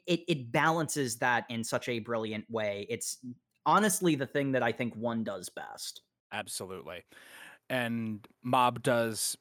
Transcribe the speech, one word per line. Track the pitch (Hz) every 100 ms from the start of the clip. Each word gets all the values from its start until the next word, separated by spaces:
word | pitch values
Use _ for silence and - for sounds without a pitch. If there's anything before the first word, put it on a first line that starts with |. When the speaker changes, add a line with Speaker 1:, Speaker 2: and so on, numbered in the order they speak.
| -
Speaker 1:
it, | 170 -
it | 151 120
balances | 147 151 165 156 147 131 -
that | 127 120 -
in | 117
such | 110 123 -
a | 120
brilliant | 110 117 110 107 104
way. | 113 107 101 101
It's | 117 - - 127 123 _ _ -
honestly | 170 208 185 180
the | 147 135
thing | 147 139
that | 131
I | 120
think | - 120 110
One | 117 117
does | 107 98 90
best. | - 71 52 - - _ _ _
Speaker 2:
Absolutely. | 107 98 - 95 92 76 87 - - - - - - -
And | 127 117 117 110 104 - _
Mob | 123 127 123 120
does | 135 120 117 107 - -